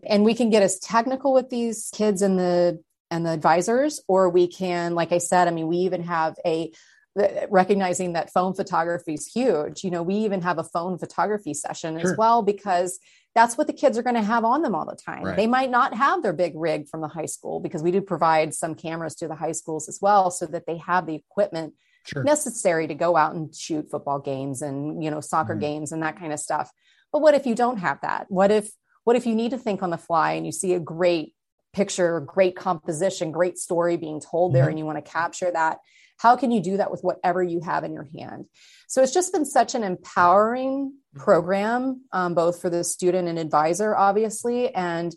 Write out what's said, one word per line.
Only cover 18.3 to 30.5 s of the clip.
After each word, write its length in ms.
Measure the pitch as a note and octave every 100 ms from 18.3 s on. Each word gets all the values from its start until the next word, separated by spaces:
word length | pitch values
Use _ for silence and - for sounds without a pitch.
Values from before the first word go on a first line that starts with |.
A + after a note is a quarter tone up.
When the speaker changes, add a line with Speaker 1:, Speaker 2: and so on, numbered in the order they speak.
| D#3+ D#3
Speaker 1:
some 220 | - E3 D3+
cameras 400 | D#3+ E3 D#3+ -
to 120 | D#3+
the 80 | D#3
high 160 | D#3+
schools 340 | D#3+ - D#3 -
as 120 | -
well, 280 | G3 G#3 F#3
so 140 | F3 E3
that 180 | E3 -
they 120 | E3
have 280 | E3 F3+ D#3+
the 100 | D#3
equipment 580 | - - G#3 E3 D#3 - _ _ -
Speaker 2:
Sure. 180 | C#3+
Speaker 1:
necessary 600 | C4 D4 A#3+ - F#3+ E3 D#3
to 60 |
go 220 | D3 E3+ E3
out 180 | D3+
and 200 | F3 D3+ -
shoot 340 | - D#3 -
football 300 | D3+ C#3+ C#3
games 420 | C#3 C3+ C#3 C3
and, 420 | D3 C#3 D3 E3
you 60 | D#3
know, 120 | D3+
soccer 320 | - E3 D#3
Speaker 2:
Mm-hmm. 60 | D#3+
Speaker 1:
games 300 | D3+ D3+ D3+
and 120 | D#3+
that 160 | D#3 D#3
kind 120 | E3
of 60 | D3
stuff. 300 | - D3+ - _ _ _ _
But 100 | D4
what 120 | D4+
if 120 | C#4+ C#4
you 80 | A3+
don't 220 | A#3+ A#3
have 220 | E3 C#3
that? 240 | - - -
What 220 | F#3 G3+
if, 200 | G#3+ G#3+ - _ _ -
what 100 | A#3+
if 100 | A#3+
you 100 | A3
need 160 | A#3
to 60 | B3+
think 240 | A3+ F#3
on 80 | F3+
the 80 | E3
fly 360 | - E3 D#3
and 120 | D#3+
you 60 | D#3+